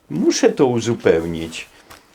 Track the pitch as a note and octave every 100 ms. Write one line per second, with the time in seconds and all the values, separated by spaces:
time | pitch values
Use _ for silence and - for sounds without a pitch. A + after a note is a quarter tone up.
0 | - D3+ D4+ - A#3+ - C3+ A#2+ A2 A#2
1 | G#2+ E2 E2+ E2 E2 E2 - - - -
2 | _